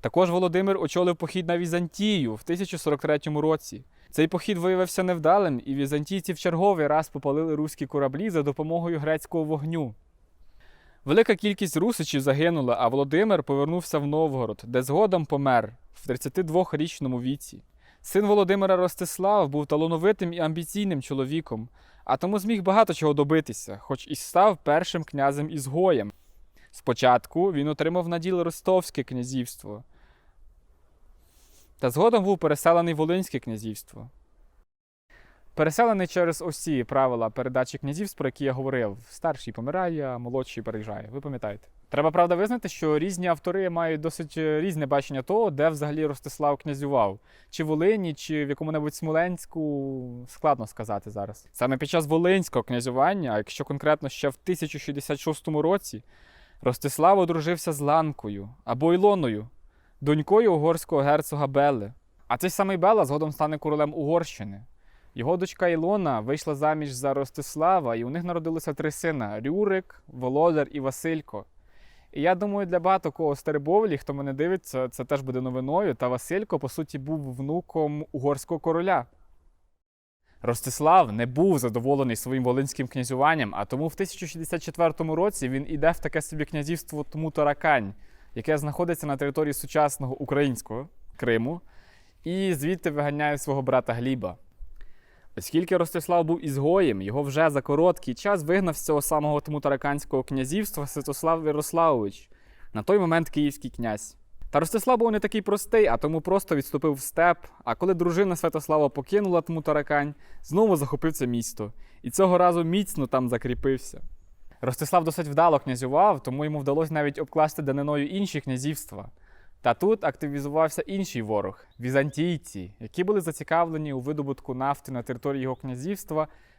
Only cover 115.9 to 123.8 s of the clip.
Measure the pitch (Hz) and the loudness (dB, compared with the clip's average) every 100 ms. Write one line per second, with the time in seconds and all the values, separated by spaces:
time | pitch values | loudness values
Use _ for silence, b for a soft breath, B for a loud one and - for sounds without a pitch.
115.9 | 143 202 160 131 131 151 151 139 143 160 | 4 4 4 -2 -4 -4 -2 0 0 0
116.9 | 151 147 143 147 160 156 - 143 135 143 | 0 -2 -2 -4 2 2 2 -2 0 0
117.9 | 147 143 190 202 151 139 127 139 156 - | 0 -2 -2 -2 -4 -4 -4 -2 -4 -8
118.9 | 101 101 - b b b b 120 120 190 | -14 -14 -18 b b b b 0 2 2
119.9 | 220 160 - 151 139 139 151 160 - 160 | 2 0 -4 -6 -4 -4 0 0 0 -6
120.9 | 196 190 123 107 107 95 95 - _ 123 | -4 -4 -4 -2 -2 -2 -8 -20 _ -2
121.9 | 135 143 147 170 165 - 101 92 - 113 | 0 0 0 -2 -2 -8 -14 -14 -14 -12
122.9 | - 180 214 165 151 147 165 170 160 | -4 0 0 -2 -8 -2 0 0 -2